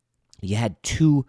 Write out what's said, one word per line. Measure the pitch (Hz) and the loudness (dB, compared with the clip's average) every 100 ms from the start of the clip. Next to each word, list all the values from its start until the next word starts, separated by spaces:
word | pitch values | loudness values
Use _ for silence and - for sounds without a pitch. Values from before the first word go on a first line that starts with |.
| _ _ _ - | _ _ _ -12
you | 95 107 | -6 -4
had | 117 - | -4 -6
two | - - 160 143 | -6 2 2 2